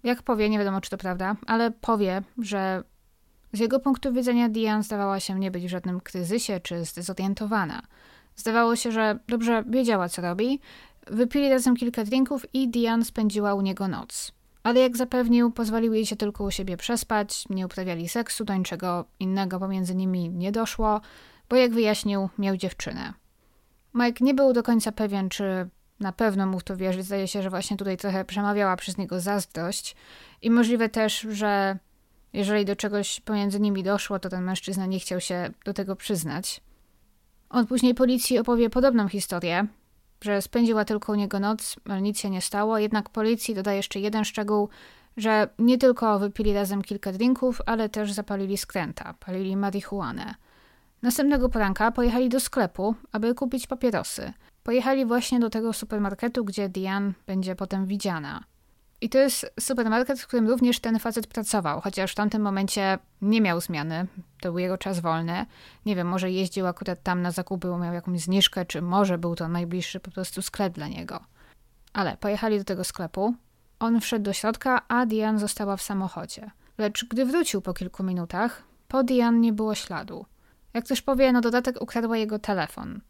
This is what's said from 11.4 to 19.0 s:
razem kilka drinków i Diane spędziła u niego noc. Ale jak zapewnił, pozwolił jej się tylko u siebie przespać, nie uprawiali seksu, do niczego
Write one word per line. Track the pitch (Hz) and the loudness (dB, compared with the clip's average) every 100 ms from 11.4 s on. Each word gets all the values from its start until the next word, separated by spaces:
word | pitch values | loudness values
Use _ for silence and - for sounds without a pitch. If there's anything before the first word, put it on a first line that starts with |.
| 277 | 4
razem | 262 247 240 | 4 4 2
kilka | 240 240 | 0 -2
drinków | 208 254 262 285 - | 0 2 2 -2 -4
i | 262 262 | -2 0
Diane | 240 233 226 233 | 0 2 2 0
spędziła | - 214 208 208 | 0 0 2 0
u | 202 | 2
niego | 196 190 196 | 0 -2 -4
noc. | 165 - - - _ _ _ | -4 -8 -12 -12 _ _ _
Ale | 220 240 | 2 4
jak | 254 240 | 4 2
zapewnił, | 247 254 233 240 240 | 0 2 4 6 4
pozwolił | 233 220 226 226 | 2 -2 2 2
jej | 220 214 | 2 0
się | 214 | -2
tylko | 208 208 | -4 -2
u | 196 | -4
siebie | - 190 180 | -4 -4 -6
przespać, | - 233 - 214 208 - - | -2 -4 0 -2 -2 -6 -4
nie | 190 185 | -4 -4
uprawiali | - 185 170 170 | -4 -6 -4 -4
seksu, | 233 233 - 214 | -4 -4 -6 -2
do | 190 | -2
niczego | 185 175 180 175 | -2 -4 -2 -4